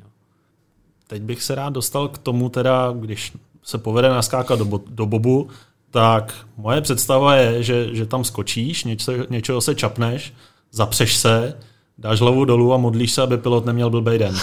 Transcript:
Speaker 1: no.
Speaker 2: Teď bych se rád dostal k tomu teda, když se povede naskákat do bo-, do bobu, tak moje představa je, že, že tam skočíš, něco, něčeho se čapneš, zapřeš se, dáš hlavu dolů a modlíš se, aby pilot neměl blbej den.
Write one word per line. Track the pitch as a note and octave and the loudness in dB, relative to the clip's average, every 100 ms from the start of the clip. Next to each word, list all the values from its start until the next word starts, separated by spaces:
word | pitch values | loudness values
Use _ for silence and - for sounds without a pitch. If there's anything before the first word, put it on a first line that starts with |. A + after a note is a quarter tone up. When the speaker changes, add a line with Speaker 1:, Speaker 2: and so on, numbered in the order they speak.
Speaker 1:
no. | - _ _ _ _ _ _ _ _ _ _ | -20 _ _ _ _ _ _ _ _ _ _
Speaker 2:
Teď | G#2+ | -12
bych | G#2+ A#2+ | -10 -8
se | - | -6
rád | C3+ C#3+ | -6 -6
dostal | C3+ A#2 C3+ C#3+ | -6 -6 -4 -6
k | C#3+ | -6
tomu | - B2 B2 | -4 -2 -2
teda, | B2 B2+ B2+ B2+ A#2+ | -2 0 2 0 -4
když | A2 G#2 - - _ _ | -8 -10 -12 -14 _ _
se | - A#2 | -10 -8
povede | A2 A2+ C3 | -2 2 4
naskákat | B2 A2+ B2+ B2+ A#2 | 4 0 -2 0 0
do | |
bo-, | G#2 G2+ - | 0 -4 -6
do | A2+ G#2+ | -6 -2
bobu, | A2 B2 B2+ C#3+ - _ _ _ | 0 2 2 0 -12 _ _ _
tak | - A3+ A2+ A2 - - - | 2 4 4 0 -12 -18 -10
moje | G#2+ C#3 | -2 -2
představa | D3 B2+ - C3+ C#3 C#3 | 0 -2 2 2 6 6
je, | A#2+ A#2 | 4 2
že, | A#2 A#2+ A#2 | 0 -2 -2
že | A2+ A2 | -4 -4
tam | C3 | -4
skočíš, | B2 - G2+ - B2+ E3+ | -4 -6 -6 -4 -4 -6
něco, | A#2+ A2 - B2+ B2+ | -6 -6 -4 -6 -4
něčeho | A#2+ G#2+ B2 | -6 -2 -2
se | C3 | -2
čapneš, | D3+ G#2+ A2 A#2 C3 - - - _ _ | -2 -2 -2 -4 -4 -10 -18 -20 _ _
zapřeš | A2+ G#2+ - A2+ - | -2 0 2 0 2
se, | A#2 A2+ A#2+ - - _ _ _ | 4 2 0 -8 -18 _ _ _
dáš | A2 A2 | -2 2
hlavu | A#2+ C3 | 4 4
dolů | C3+ A#2+ A#2+ | 4 4 4
a | B2+ | 4
modlíš | A#2+ A2+ A#2+ | 2 0 0
se, | - | 0
aby | B2+ B2 | 0 0
pilot | B2 A#2+ A#2 | 2 0 0
neměl | A#2+ A#2+ | 0 0
blbej | A#2 A2+ A2+ | 0 0 0
den. | G2+ F#2+ | 0 -2